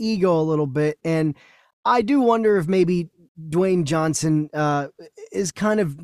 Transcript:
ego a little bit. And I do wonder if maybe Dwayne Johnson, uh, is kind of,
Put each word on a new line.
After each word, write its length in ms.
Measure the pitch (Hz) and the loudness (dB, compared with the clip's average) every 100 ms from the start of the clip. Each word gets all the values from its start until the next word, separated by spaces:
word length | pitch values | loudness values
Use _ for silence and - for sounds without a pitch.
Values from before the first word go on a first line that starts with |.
| 220 | -4
ego 320 | 220 185 165 | 0 2 2
a 40 | |
little 260 | 156 156 147 | 2 0 -2
bit. 320 | 135 151 - 165 | -2 -2 -2 -2
And 300 | 160 156 143 - _ _ _ - | 0 -2 -4 -12 _ _ _ 0
I 160 | 240 | 0
do 180 | 220 285 | 2 2
wonder 380 | 240 226 214 202 | 4 2 2 2
if 100 | 160 | 2
maybe 420 | 190 175 180 165 _ _ - 160 | 2 2 0 -4 _ _ -20 -4
Dwayne 380 | 165 190 185 143 | -2 2 0 0
Johnson, 640 | 160 160 147 160 156 151 | 0 0 0 0 0 -2
uh, 340 | 151 151 143 139 - 165 - 427 | -2 -2 -2 -4 -12 -20 -20 -10
is 220 | - 196 | -6 -6
kind 260 | - 214 214 | -2 0 0
of, 180 | 175 143 | -2 -6